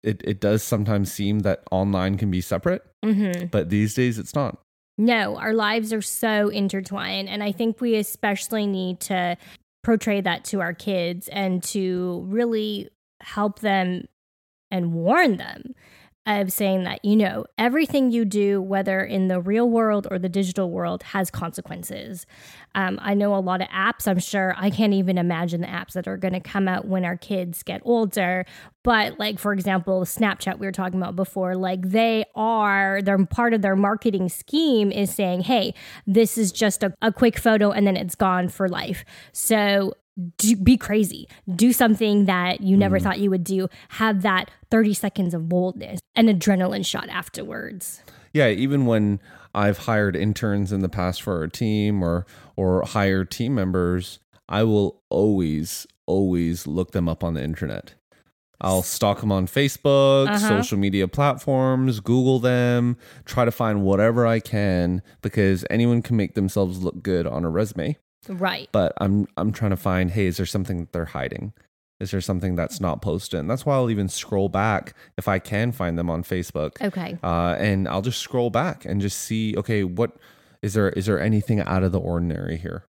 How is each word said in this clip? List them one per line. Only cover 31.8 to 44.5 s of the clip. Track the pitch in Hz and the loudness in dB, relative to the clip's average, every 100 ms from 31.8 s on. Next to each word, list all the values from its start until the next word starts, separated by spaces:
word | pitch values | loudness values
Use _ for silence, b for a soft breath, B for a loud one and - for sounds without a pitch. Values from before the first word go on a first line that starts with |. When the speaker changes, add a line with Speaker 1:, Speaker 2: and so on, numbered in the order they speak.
| 185 | 0
Speaker 2:
they | 214 226 220 214 - | 2 4 2 -2 -2
are, | 220 226 208 196 196 196 | 0 2 2 2 2 2
they're, | 196 196 | 2 4
part | 190 - 240 | 2 2 2
of | 226 | 2
their | 196 | 2
marketing | 190 202 214 240 196 185 | 2 2 2 0 0 -2
scheme | - - 294 320 240 202 | -4 -4 0 4 4 2
is | 196 196 | 0 -2
saying, | - 190 180 | 0 0 0
"Hey, | 185 240 190 - B B - | 0 0 0 -6 B B 2
this | 196 226 - | 4 4 2
is | 208 | -2
just | - 214 - | 2 0 0
a, | 196 - | -4 0
a | 226 | -2
quick | - 233 - | 4 2 4
photo | 233 220 208 | 2 4 4
and | 202 202 | 4 2
then | 185 | 2
it's | 180 | -4
gone | - 190 180 180 | 0 2 2 0
for | - 190 | -2 -2
life." | 175 - 185 - B B | -2 -6 -8 -10 B B
So | - - 220 208 202 196 - _ - 175 - | -8 0 2 4 2 2 -4 _ -10 -10 0
do, | 214 220 | 2 4
be | 190 254 | 6 4
crazy. | - 214 202 - - B - | 4 0 0 -4 -16 B -8
Do | 175 233 | 2 4
something | 240 233 208 220 208 196 | 6 4 4 4 4 4
that | 180 180 180 | 2 0 -2
you | 196 196 | 4 4
never | 196 190 | 6 2
Speaker 1:
Mm. | |
Speaker 2:
thought | 185 180 | 0 0
you | 202 | 0
would | 190 | 0
do. | 165 190 185 B B | 0 -2 -2 B B
Have | - 220 202 | -2 0 2
that | 196 185 - | 2 0 -2